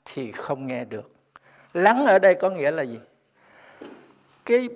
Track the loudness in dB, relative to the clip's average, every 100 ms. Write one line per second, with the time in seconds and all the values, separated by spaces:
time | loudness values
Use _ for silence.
0 | -16 -12 -10 -10 -8 -8 -6 -8 -8 -12
1 | -14 _ _ -20 _ _ _ 2 2 4
2 | 4 6 6 4 0 0 -2 -2 -8 -10
3 | -18 _ _ _ _ _ -20 -20 -20 -20
4 | _ _ _ _ 0 0 0